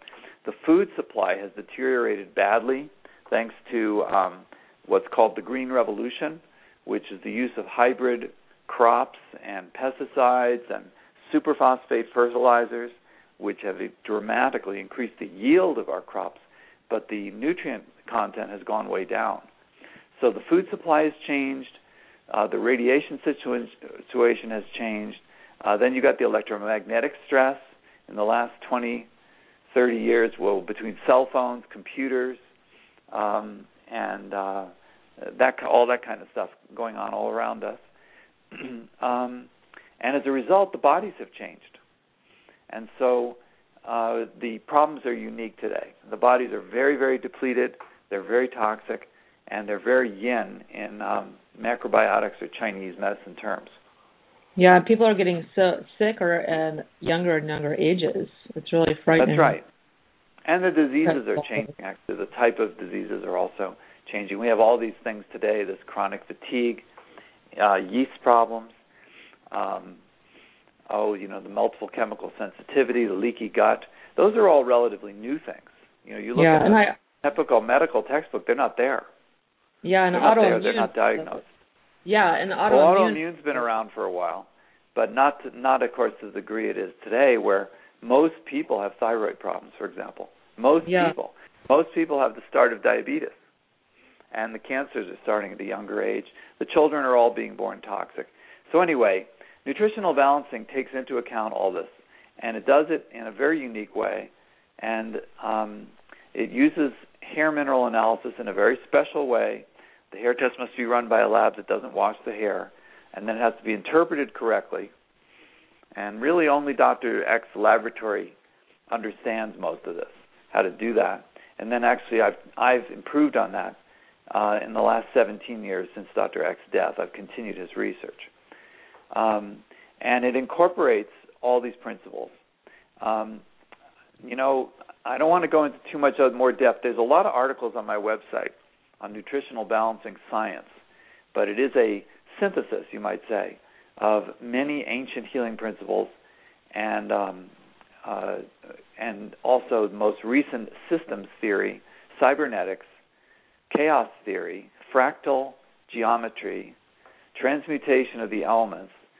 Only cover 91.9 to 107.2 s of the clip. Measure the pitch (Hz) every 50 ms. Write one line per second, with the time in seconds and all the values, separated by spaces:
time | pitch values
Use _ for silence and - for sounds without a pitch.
91.9 | - 165 165 160 147 139 131 123 110 120 - - - 139 123 120 117 104 - 113
92.9 | 113 - - - 139 156 135 - - _ _ _ _ _ _ _ _ _ _ _
93.9 | _ _ _ _ _ _ _ _ - 110 110 110 113 110 - - 135 131 143 -
94.9 | - 120 101 90 90 - - - 107 107 101 98 95 92 98 98 101 101 104 101
95.9 | 104 104 98 104 104 104 104 - - - - - _ - - - - 170 151 156
96.9 | 147 147 139 131 127 123 117 120 113 113 113 107 104 95 104 104 101 101 107 113
97.9 | 98 101 - - - - - - _ _ - - - - _ - - 165 180 170
98.9 | 156 127 113 104 95 95 98 - - - - - - _ - 135 139 - 208 214
99.9 | 214 220 202 180 147 135 139 139 143 147 139 - - 113 110 - - 135 131 -
100.9 | - 131 127 - 139 120 123 - 123 113 107 110 - 110 95 95 90 87 - -
101.9 | - _ _ _ _ _ _ _ _ - - 117 113 107 98 131 139 147 156 151
102.9 | 160 143 - - - 117 113 113 104 95 135 147 165 156 135 123 113 107 107 -
103.9 | - 101 107 98 98 104 101 101 _ _ _ _ _ _ _ _ _ - - 110
104.9 | 113 110 110 113 110 - - - - - - 110 110 110 110 107 107 104 104 -
105.9 | - _ _ _ - - _ _ - - 113 107 - 120 135 - - 175 151 135
106.9 | 113 - - - _ _